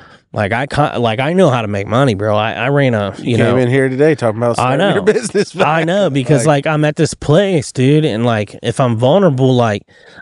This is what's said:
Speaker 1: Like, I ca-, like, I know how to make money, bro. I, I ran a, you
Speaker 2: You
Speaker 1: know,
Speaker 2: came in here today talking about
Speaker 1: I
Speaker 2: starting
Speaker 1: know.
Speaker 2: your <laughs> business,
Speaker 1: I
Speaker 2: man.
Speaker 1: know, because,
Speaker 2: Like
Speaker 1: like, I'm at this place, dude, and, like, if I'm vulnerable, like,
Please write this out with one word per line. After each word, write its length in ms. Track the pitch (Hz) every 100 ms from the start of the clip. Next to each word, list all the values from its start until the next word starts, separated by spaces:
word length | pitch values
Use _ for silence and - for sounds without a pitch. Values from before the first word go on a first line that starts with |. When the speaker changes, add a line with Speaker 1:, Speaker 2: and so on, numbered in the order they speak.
| - - _
Speaker 1:
Like, 160 | - 101
I 140 | 113 143
ca-, 300 | - 147 107
like, 220 | 117 110
I 140 | 135
know 160 | 180 180
how 100 | 123
to 80 | 107
make 180 | 104 101
money, 280 | 110 139
bro. 200 | 98 107
I, 180 | 104 110
I 140 | 98 120
ran 240 | 143 135
a, 200 | 113 101 -
you 140 | -
Speaker 2:
You 40 | 113
Speaker 1:
know, 160 | 113
Speaker 2:
came 100 | 117
in 40 | 123
here 220 | 135 131
today 240 | 131 151
talking 240 | 151 117 107
about 200 | 120 113
Speaker 1:
I 180 | 127 139
Speaker 2:
starting 20 |
Speaker 1:
know. 160 | 196
Speaker 2:
your 80 | 185
<laughs> 0 |
business, 520 | 190 220 214 196 196 -
Speaker 1:
I 240 | 147 160
Speaker 2:
man. 60 | 160
Speaker 1:
know, 200 | 196 190
because, 380 | 139 131 147 151
Speaker 2:
Like 180 | 143
Speaker 1:
like, 80 | 139
I'm 140 | 151 151
at 100 | 151
this 160 | 151
place, 580 | - - 156 202 175 -
dude, 360 | - 131 151 156
and, 180 | 107
like, 320 | 120 110 101 -
if 180 | 113 -
I'm 160 | 127 113
vulnerable, 580 | 127 180 190 127 131
like, 280 | 127 117 104 - _ - -